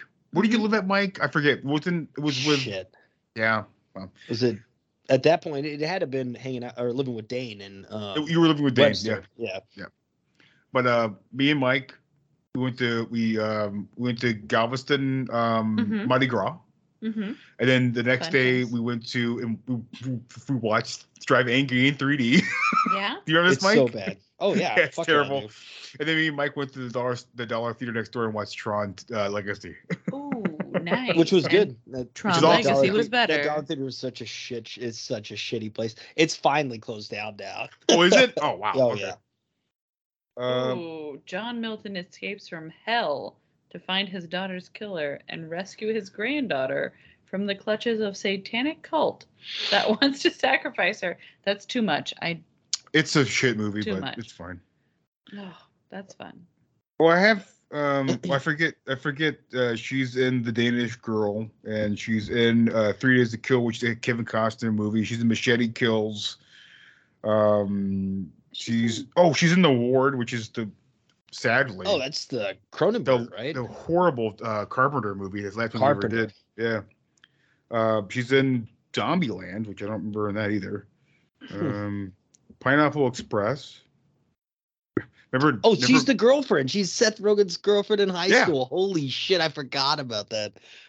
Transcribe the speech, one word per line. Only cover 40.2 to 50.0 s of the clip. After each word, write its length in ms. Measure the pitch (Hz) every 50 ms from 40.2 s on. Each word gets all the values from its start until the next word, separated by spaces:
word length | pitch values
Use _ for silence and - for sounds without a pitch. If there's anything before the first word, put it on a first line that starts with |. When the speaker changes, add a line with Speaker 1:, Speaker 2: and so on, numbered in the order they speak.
| _ _ _ 123
Speaker 1:
Um, 400 | 123 127 127 127 127 127 127 120
Speaker 2:
Ooh, 420 | 170 165 160 160 151 151 135 - -
John 340 | - 180 185 220 240 240 233
Milton 360 | 226 226 220 214 - 208 196
escapes 520 | 180 180 - - - 196 190 202 196 - -
from 240 | 180 160 160 160 - _ _
hell 520 | 165 175 175 175 156 143 127 101 - - _ _ _ _ _ _ _
to 80 | - 180
find 300 | - - 185 190 196 190
his 180 | 185 190 170 165
daughter's 400 | 180 180 190 190 185 180 180 -
killer 500 | - - 214 208 190 165 147 143 143 - - -
and 220 | 165 165 165 156
rescue 420 | 165 175 190 190 - - 220 214 220
his 160 | 226 190 190
granddaughter 840 | - - 208 247 294 302 269 190 151 135 131 131 139 143 143 - - _ _ _ _ _ _
from 220 | _ - 190 202
the 80 | 202 196
clutches 460 | 196 - 220 214 214 - 240 226 220
of 160 | 220 202 196 -
satanic 640 | - 202 196 196 196 - - 233 262 302 320 - -
cult 420 | - - 311 214 - - - - _ _ _ - - - - - -
that 180 | - 202 - -
<laughs> 100 | 214 -